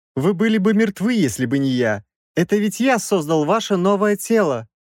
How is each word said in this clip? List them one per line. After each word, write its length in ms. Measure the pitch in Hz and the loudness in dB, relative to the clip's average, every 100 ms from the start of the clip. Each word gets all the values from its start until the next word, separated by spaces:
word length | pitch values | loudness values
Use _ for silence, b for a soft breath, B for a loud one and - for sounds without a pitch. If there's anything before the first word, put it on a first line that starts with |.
| _ - | _ -4
Вы 180 | 156 | -2
были 240 | 180 220 220 | 0 0 2
бы 160 | 196 | 2
мертвы, 400 | 214 214 - 202 | 2 0 -2 -2
если 320 | 240 143 - 123 | 0 0 0 -2
бы 120 | 139 | 0
не 120 | 135 | 0
я. 340 | 123 117 104 - _ _ - | 0 0 -2 -8 _ _ -4
Это 200 | 170 208 | 0 0
ведь 240 | 208 - | 0 0
я 180 | 254 240 | 0 0
создал 460 | - 190 151 160 | 0 -2 0 0
ваше 320 | 151 220 - 196 | 2 0 0 0
новое 400 | 185 202 208 208 | 2 2 0 -2
тело. 520 | - 226 175 123 113 _ | 0 0 2 -2 -6 _